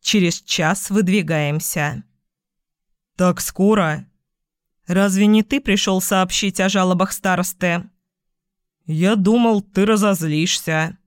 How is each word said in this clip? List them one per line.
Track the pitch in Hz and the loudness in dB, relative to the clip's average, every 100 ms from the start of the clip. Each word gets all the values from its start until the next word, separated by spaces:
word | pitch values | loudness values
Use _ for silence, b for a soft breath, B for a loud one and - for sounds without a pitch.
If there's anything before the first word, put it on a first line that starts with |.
Через | - 214 175 170 | 0 0 0 -2
час | - - 160 196 - | -8 -2 -2 -2 -2
выдвигаемся». | 196 180 196 160 160 147 151 - - 147 127 - _ _ _ _ _ _ _ _ _ _ - | 0 2 0 0 -2 -2 -4 -4 -4 -4 -6 -14 _ _ _ _ _ _ _ _ _ _ 0
«Так | 180 180 | 0 0
скоро? | - - 196 214 165 151 - _ _ _ _ _ _ _ _ | -6 0 2 2 0 -4 -10 _ _ _ _ _ _ _ _
Разве | 175 196 190 208 | 0 2 2 4
не | 214 | 4
ты | 214 277 | 2 -2
пришел | 269 196 - 190 | 0 -2 0 -2
сообщить | 185 196 185 - 202 185 | 0 0 0 -2 -4 -2
о | 196 | 0
жалобах | 196 185 185 190 | 2 0 0 -2
старосты?» | - 190 180 180 - 180 170 - _ _ _ _ _ _ _ _ _ - | -4 -2 -2 -4 -4 -2 -2 -6 _ _ _ _ _ _ _ _ _ -8
«Я | 156 180 214 | 0 2 2
думал, | 190 233 233 208 | 2 4 2 0
ты | 202 - 202 | -2 -2 2
разозлишься». | 220 208 190 165 151 175 - - 160 160 - | 2 2 0 0 -2 -2 -4 -4 -2 -4 -8